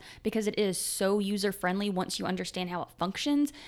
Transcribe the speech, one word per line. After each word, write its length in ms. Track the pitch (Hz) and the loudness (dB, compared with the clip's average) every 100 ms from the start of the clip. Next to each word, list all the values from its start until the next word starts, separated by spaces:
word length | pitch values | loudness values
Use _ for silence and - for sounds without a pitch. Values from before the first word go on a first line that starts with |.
| - - | -12 -6
because 260 | 220 220 208 | -2 0 0
it 100 | 208 | 2
is 180 | 202 180 | 2 0
so 420 | - - 190 214 | -2 0 2 2
user 320 | 196 208 202 | 2 2 0
friendly 380 | 196 180 190 208 | 0 0 0 0
once 300 | 180 185 - | 0 -2 -2
you 60 | 190 | -2
understand 440 | 185 180 185 180 | -2 -4 -4 -4
how 120 | 175 | -4
it 60 | - - | -6 -2
functions. 540 | 180 - 294 285 285 - | -2 0 2 4 2 0